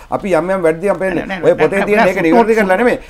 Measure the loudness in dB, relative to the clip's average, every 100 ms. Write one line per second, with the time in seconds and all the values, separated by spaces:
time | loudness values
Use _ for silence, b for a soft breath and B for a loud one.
0 | B -6 -2 -2 0 0 0 0 -2 -2
1 | -4 -4 -6 -2 0 2 0 0 0 2
2 | 2 2 2 2 2 2 2 2 2 0
3 | -6